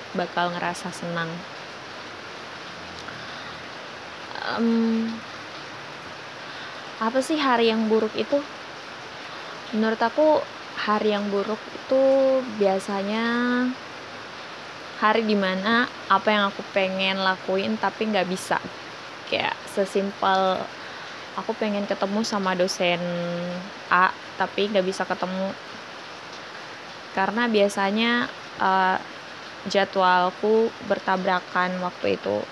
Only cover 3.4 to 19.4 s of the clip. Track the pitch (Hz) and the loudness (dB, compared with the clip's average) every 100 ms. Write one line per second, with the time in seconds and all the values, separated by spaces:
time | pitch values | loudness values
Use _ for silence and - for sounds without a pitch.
3.4 | - - - - - - - - - - | -10 -12 -12 -12 -12 -12 -12 -12 -10 -6
4.4 | - - 233 226 226 226 226 226 - - | -4 2 4 6 4 4 0 -2 -8 -12
5.4 | - - - - - - - - - - | -12 -12 -12 -12 -12 -12 -12 -14 -14 -12
6.4 | - - - - - - 220 262 262 311 | -12 -12 -12 -12 -10 -4 0 2 2 4
7.4 | 277 233 233 220 220 220 220 - 220 285 | 4 6 6 4 4 4 2 0 0 0
8.4 | 285 - - - - - - - - - | 0 -8 -14 -14 -14 -14 -14 -14 -12 -12
9.4 | - - - 214 220 226 233 - 302 - | -12 -12 -4 0 2 4 2 6 6 6
10.4 | - - - - - 208 214 208 208 202 | 2 -8 -12 -4 2 2 4 2 2 0
11.4 | 202 220 - - - 262 269 269 269 262 | 0 -2 -6 -10 2 6 6 8 6 4
12.4 | 254 214 202 190 190 202 196 214 233 240 | 2 2 4 4 0 -2 0 0 2 2
13.4 | 240 247 254 254 - - - - - - | 2 2 2 -2 -8 -12 -12 -12 -12 -12
14.4 | - - - - - - 214 220 220 208 | -12 -12 -14 -14 -12 0 2 4 4 4
15.4 | 190 185 196 233 247 - - 196 - 208 | 2 2 2 2 2 -2 2 2 4 4
16.4 | 202 - - - 190 190 190 190 190 185 | 4 0 -4 0 0 2 0 2 2 0
17.4 | - 190 208 220 196 - 220 208 180 185 | 0 0 0 0 0 0 0 2 2 0
18.4 | - 180 - - - - - - - - | 0 -2 -2 -12 -14 -14 -14 -14 -2 0